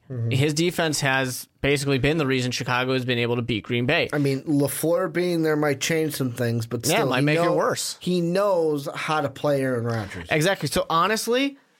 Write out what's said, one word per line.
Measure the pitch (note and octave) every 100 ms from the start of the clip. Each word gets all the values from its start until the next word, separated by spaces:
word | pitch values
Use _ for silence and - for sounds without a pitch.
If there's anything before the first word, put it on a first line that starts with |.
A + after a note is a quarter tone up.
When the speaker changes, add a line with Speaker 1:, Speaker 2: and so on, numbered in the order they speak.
| -
Speaker 1:
Mm-hmm. | B2+ A2+
Speaker 2:
His | A#2 D3
defense | D3+ F3 E3+ D#3+ C#3+
has | C#3 C3+ C3 B2 - _
basically | C#3 C#3+ C#3 C3+
been | C3+ E3
the | C3+
reason | C3 B2+
Chicago | B2 B2+ B2 B2+
has | C3 B2
been | A#2+
able | A#2 A#2+
to |
beat | A#2 A2
Green | - A#2+ B2
Bay. | D#3+ C3
Speaker 1:
I | D3+
mean, | C#3 C3+
LaFleur | E3 C#3+ C#3+ - D#3+ E3+ F#3
being | D#3+ F3+ E3+
there | D#3 D3+
might | D3+ C3+
change | - D#3+ D#3 D3
some | C3+
things, | A#2 A#2+ A#2 A#2
but | B2 A#2
Speaker 2:
Yeah, |
it | F#3
Speaker 1:
still, | G#3
Speaker 2:
might | B2+
Speaker 1:
he | C#3+
Speaker 2:
make | D#3
it |
Speaker 1:
know-, | E3+ D#3
Speaker 2:
worse. | F#3+ - - -
Speaker 1:
he | - F3+
knows | E3+ F3 G#3 F3+ D#3+ D3+ C#3+
how | - - D#3
to | C#3
play | - D3 C#3+
Aaron | C3+ B2 A#2
Rodgers. | A2+ G2 F#2 E2
Speaker 2:
Exactly. | D#3+ E3 F#3+ D3
So | F3+ -
honestly, | E3 F3+ A3 A3+ B3 C#4 C#4 _ _